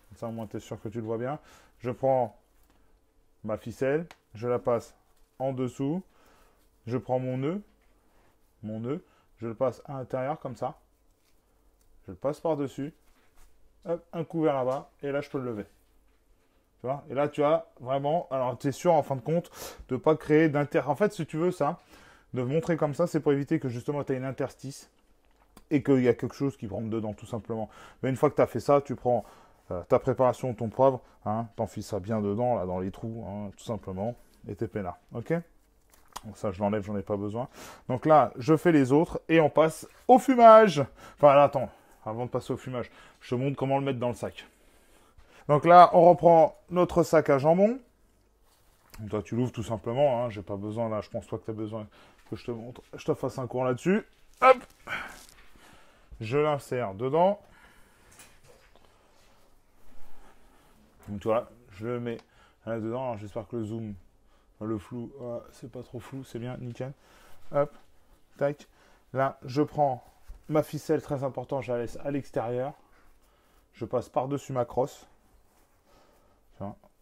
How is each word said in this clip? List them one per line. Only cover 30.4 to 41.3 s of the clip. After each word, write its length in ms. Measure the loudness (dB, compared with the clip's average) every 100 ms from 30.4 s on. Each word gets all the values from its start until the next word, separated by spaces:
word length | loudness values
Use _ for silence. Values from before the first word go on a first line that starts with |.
| -6
ton 140 | -6 -4
poivre, 320 | 2 2 2 -6 _
hein, 240 | -6 -4 -6 -6
t'enfiles 260 | -8 -8
ça 160 | -8 -8
bien 220 | -4 -4
dedans, 360 | -2 -2 -2 -2
là, 100 | -4
dans 120 | -4
les 120 | -6
trous, 340 | -8 -10 -10 -12
hein, 240 | -12 -12 -14
tout 80 |
simplement, 520 | -10 -10 -8 -8 -6 -8 _ _ -14
et 60 |
t'es 140 | -10 -8
peinard, 300 | -6 -8 -10 _
ok ? 200 | -12 -4 -6 -6 _ _ _ _ _ _ -18
Donc 120 | -18 -8
ça, 160 | -8
je 80 | -2
l'enlève, 240 | -2 -2
j'en 120 | -4 -6
ai 60 |
pas 140 | -4 -4
besoin. 320 | -4 -6 -10 -14 -20 -14 -8
Donc 180 | -2 6
là, 260 | 6 6 2
je 200 | 2 4
fais 140 | 6
les 220 | 4 6
autres 280 | 4 2 -4 2
et 120 | 4
on 100 | 4
passe 380 | 4 2 0 -14 -2 6
au 120 | 6
fumage. 680 | 6 10 12 12 10 4 -2 -8 -20 6
Enfin, 180 | 8